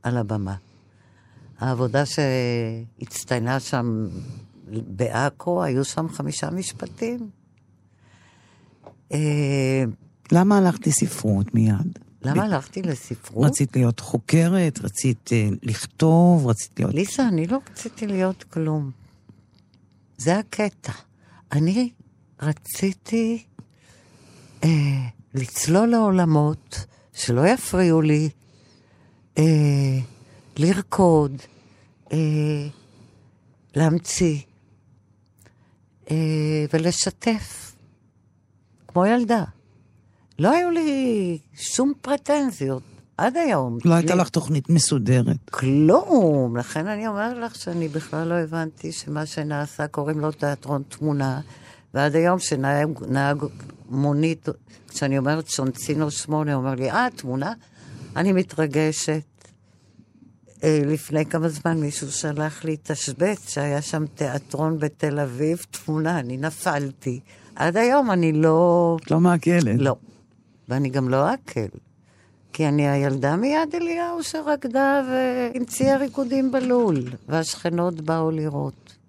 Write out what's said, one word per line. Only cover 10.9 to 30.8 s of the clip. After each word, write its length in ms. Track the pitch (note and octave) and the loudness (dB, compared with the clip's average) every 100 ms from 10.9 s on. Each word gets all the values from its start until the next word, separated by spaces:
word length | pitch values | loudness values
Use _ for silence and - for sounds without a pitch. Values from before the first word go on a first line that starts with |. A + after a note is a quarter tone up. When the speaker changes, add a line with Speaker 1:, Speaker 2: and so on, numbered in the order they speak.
| C#3+ - - G#2+ G2 G#2 A2+ | 0 -2 -2 0 0 2 2
Speaker 2:
מיד? 440 | A2 G2 F3 - - _ | 2 2 -2 -6 -20 _
Speaker 1:
למה 200 | C3 D3+ | -2 0
Speaker 2:
ב-, 40 | G#3 | 2
Speaker 1:
הלכתי 360 | D#3+ - - | -2 -4 -6
לספרות? 640 | F#3 C3+ - A#2 - A2 C#3+ | -6 -6 -8 -12 -10 2 2
Speaker 2:
רצית 300 | C3+ C#3 C3+ | 2 0 2
להיות 240 | A#2+ A#2 | 2 0
חוקרת, 800 | - A#2 - D#3+ E3 F#3+ E3+ - | -4 -6 2 2 4 4 2 -2
רצית, 480 | G2 - C3 A2+ - | -8 -2 -2 -2 0
אה, 160 | A#2 G#2 G2 | 0 0 -2
לכתוב, 840 | A#2 G#2 - _ D#3+ E3 F3 E3+ C3 | -4 -6 -8 _ 4 6 6 6 4
רצית 320 | A2 - - | 0 -2 -4
להיות 140 | - | -2
Speaker 1:
ליסה, 340 | C#3 G3 - B3+ | 0 -2 0 0
אני 200 | F3 E3 | 0 -2
לא 120 | C4 - | -4 -6
רציתי 360 | - A#3 - G#3+ | -16 -16 -10 -6
להיות 360 | F#3+ F#3 F#3 | -2 -2 -2
כלום. 480 | - E3 D#3 D#3 C#3 B2 - _ _ - _ _ _ _ _ _ _ _ | -8 -4 -2 -2 -4 -10 -20 _ _ -20 _ _ _ _ _ _ _ _
זה 200 | D#3 F#3+ | 0 0
הקטע. 520 | G#3 - G#3 _ - - _ _ _ - _ | -2 -4 -4 _ -12 -12 _ _ _ -20 _
אני 380 | D3 D#3+ G3+ B3 _ - _ _ _ | 0 2 2 -2 _ -20 _ _ _
רציתי, 1000 | D3 D3+ - - G3 F#3 - A3+ A3+ A#3 - - - _ _ - _ - - - - - | -4 -4 -8 -4 -4 -4 -4 -2 0 -4 -8 -20 -20 _ _ -20 _ -20 -20 -20 -20 -2
אה, 60 | D#3+ D#3 C#3+ C3+ B2 - - | 2 2 2 0 -4 -10 -8
לצלול 560 | C3+ B2 - - F3 A#3 | -6 -6 -4 2 4 4
לעולמות 960 | A#3 G#3+ F#3 E3+ D#3 D3 D#3 _ - - _ _ | 4 4 4 4 4 2 -2 _ -12 -12 _ _
שלא 340 | - - A#2+ E3 | -8 0 4 4
יפריעו 540 | B3 - F#3 F3+ D#3+ | 2 0 2 4 4
לי, 280 | D#3 D3+ D#3 - _ _ _ _ _ _ _ _ _ - | 4 2 0 -6 _ _ _ _ _ _ _ _ _ 2
אה, 60 | D#3 D#3 D3 C#3 C#3 C3 B2 - - - - - | 4 6 4 2 2 0 -4 -12 -20 -20 -14 0
לרקוד, 840 | D#3+ F#3+ | 2 2